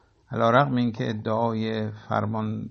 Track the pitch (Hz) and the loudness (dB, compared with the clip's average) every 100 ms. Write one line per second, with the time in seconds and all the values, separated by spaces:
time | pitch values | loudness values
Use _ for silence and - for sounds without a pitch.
0 | _ _ _ 117 113 123 143 123 120 110 | _ _ _ 0 4 6 4 2 0 -2
1 | 123 110 110 110 117 110 110 110 107 107 | -4 -2 -2 0 0 -2 -2 -2 -4 -8
2 | - 110 107 110 107 110 107 | -4 -2 -2 -4 -4 -6 -8